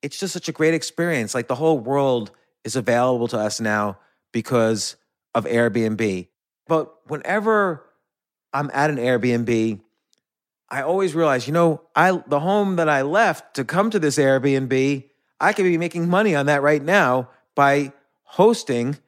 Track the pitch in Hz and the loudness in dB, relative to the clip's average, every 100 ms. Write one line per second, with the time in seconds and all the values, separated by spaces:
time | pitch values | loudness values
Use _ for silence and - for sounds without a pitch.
0 | 143 - 196 175 - 156 160 165 - - | -10 -8 -8 -6 -8 0 2 2 -2 -4
1 | 170 156 107 123 120 123 160 151 110 139 | -2 -2 -2 -4 -4 0 2 2 0 0
2 | 139 123 104 _ _ _ - 123 120 120 | 2 0 -2 _ _ _ -6 -4 0 2
3 | 127 123 117 117 107 - 113 107 104 92 | 2 0 -2 -2 -4 -2 -2 0 -2 -6
4 | _ _ _ 117 110 127 113 110 - - | _ _ _ -8 0 2 2 0 -4 -12
5 | _ _ _ 120 104 117 117 104 113 107 | _ _ _ -6 -2 0 0 0 -2 -2
6 | 110 92 87 _ _ _ _ 160 151 _ | -2 -4 -8 _ _ _ _ -2 -2 _
7 | _ 151 - 196 214 214 196 151 _ _ | _ -10 -4 -2 0 2 0 -4 _ _
8 | _ _ _ _ _ 135 143 131 151 143 | _ _ _ _ _ -6 -4 -2 0 0
9 | 120 123 120 120 117 117 113 104 _ _ | 0 0 0 -2 0 0 -2 -4 _ _
10 | _ _ _ _ _ _ _ 135 139 185 | _ _ _ _ _ _ _ -8 -2 -2
11 | 190 151 160 131 123 160 170 151 _ - | 0 0 0 0 0 2 2 0 _ 0
12 | 175 185 - 143 165 202 202 180 160 143 | 2 0 -2 -2 0 0 0 0 0 0
13 | 135 185 220 160 - - 127 175 214 214 | 0 2 0 -2 -8 -8 -4 0 0 0
14 | 156 143 135 135 135 135 135 131 135 139 | 0 2 2 2 2 0 0 0 0 -2
15 | 135 _ _ _ 160 214 185 165 170 170 | -6 _ _ _ -2 0 0 0 -2 -4
16 | 170 180 214 151 143 147 143 151 143 196 | 0 2 2 0 2 2 2 2 2 2
17 | 147 127 123 _ _ - 143 143 139 - | 4 0 -2 _ _ 2 2 4 -2 -10
18 | _ _ _ - 202 233 - 123 120 147 | _ _ _ 2 2 2 -2 -4 -2 -6